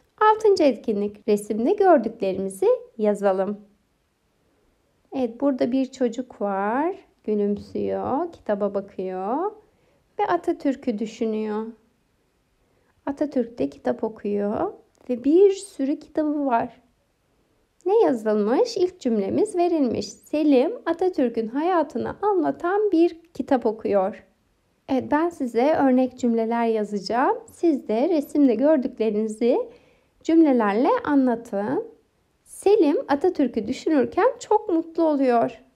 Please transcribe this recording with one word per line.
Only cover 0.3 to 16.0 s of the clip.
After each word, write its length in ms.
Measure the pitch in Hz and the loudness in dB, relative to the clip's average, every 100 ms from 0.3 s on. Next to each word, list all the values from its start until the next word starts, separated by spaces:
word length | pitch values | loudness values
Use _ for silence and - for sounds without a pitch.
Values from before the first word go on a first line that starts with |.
| 427 427 370 | 4 4 4
etkinlik, 640 | 294 - - 202 208 - - | 4 2 -2 -2 -4 -4 -2
resimde 460 | 208 208 214 247 | -2 -2 -2 0
gördüklerimizi 920 | 415 381 302 214 - 190 185 190 190 415 494 - - | 2 6 4 2 -4 -4 -4 -6 -2 0 0 -2 -2
yazalım. 640 | 208 202 202 190 190 202 - _ _ _ _ _ _ _ _ _ _ _ _ _ _ 277 | 0 2 0 0 -2 -6 -14 _ _ _ _ _ _ _ _ _ _ _ _ _ _ -4
Evet, 260 | 240 233 | -4 -2
burada 300 | 285 262 262 | -2 0 0
bir 140 | 262 262 | 0 -2
çocuk 560 | - 247 233 247 - | -2 -2 -2 -10 -6
var, 540 | 202 190 202 247 330 403 - _ | -4 -2 -2 0 -2 -6 -14 _
gülümsüyor, 1080 | - 208 202 202 202 214 202 190 202 262 349 | -4 -2 0 -2 -6 -6 -4 -4 -4 -4 -6
kitaba 420 | - - 208 202 | -8 -6 -2 -2
bakıyor 800 | 196 202 - 185 185 190 262 392 440 _ _ _ _ _ - | -4 -8 -8 -8 -6 -4 -4 -4 -8 _ _ _ _ _ -6
ve 60 | 415 | -2
Atatürk'ü 720 | 349 349 330 285 269 - 208 | -2 -2 -2 -4 -4 -4 -4
düşünüyor. 680 | 220 - 226 214 214 208 226 233 _ _ _ _ _ _ _ _ _ _ _ _ - | -6 -4 -4 -4 -4 -6 -8 -14 _ _ _ _ _ _ _ _ _ _ _ _ -8
Atatürk 520 | 277 294 269 233 - | -6 -4 -2 -4 -4
de 100 | 277 | -6
kitap 340 | - 254 240 | -4 -6 -4
okuyor 680 | 220 220 202 202 202 214 381 453 _ _ - | -6 -6 -6 -4 -2 -4 -6 -8 _ _ -8
ve 140 | 240 | -4
bir 280 | 269 330 403 | 2 6 6
sürü 480 | 381 - - 269 | 4 -8 -6 -4
kitabı 460 | 311 | -6